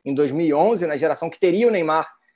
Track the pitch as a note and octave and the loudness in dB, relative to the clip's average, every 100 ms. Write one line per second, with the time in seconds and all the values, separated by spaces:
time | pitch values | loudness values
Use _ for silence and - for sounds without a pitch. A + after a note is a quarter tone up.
0 | C#3 C#3 D3 C#3+ E3+ D3 F#3+ A3+ E3+ D3 | -6 -2 0 0 0 2 2 2 -2 -2
1 | D#3 C#3+ E3 - F#3 F3+ A#3+ G#3 D#3 D#3 | -2 -2 -6 -2 0 2 2 2 0 0
2 | D3+ - _ | -2 -10 _